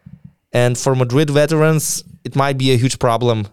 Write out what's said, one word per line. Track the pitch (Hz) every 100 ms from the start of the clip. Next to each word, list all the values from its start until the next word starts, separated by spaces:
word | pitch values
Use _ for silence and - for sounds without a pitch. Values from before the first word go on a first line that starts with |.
| - - - _ _
And | 123 123 123
for | 139 131
Madrid | 123 127 151
veterans, | 143 147 156 156 156 - - - -
it | - 135
might | 139 139
be | 131
a | 127
huge | 127 -
problem, | 127 113 120 110 104